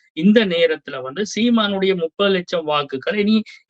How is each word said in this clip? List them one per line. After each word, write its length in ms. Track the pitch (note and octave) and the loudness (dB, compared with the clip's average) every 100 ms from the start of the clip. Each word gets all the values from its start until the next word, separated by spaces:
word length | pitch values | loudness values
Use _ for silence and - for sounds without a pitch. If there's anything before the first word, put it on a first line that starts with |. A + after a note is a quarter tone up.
| _ - | _ 0
இந்த 240 | F3+ G#3+ | 4 4
நேரத்துல 540 | G#3 E3+ E3 D3+ - C3+ | 4 2 2 0 -6 -10
வந்து 200 | C3 C#3+ G#3 | -10 -8 -6
சீமானுடைய 680 | - A#3+ A#3 G#3 G3 F#3+ F#3 | -2 0 2 0 0 0 0
முப்பது 360 | E3 - G3+ | -4 -2 0
லட்சம் 340 | F#3 F3+ F3 D#3 | 0 -2 -6 -2
வாக்குகள் 500 | D3 C#3+ C3+ C3 G#3 | -2 -2 -6 -4 -2
இனி 180 | G#3 A3 G#3+ - _ | 0 0 -2 -12 _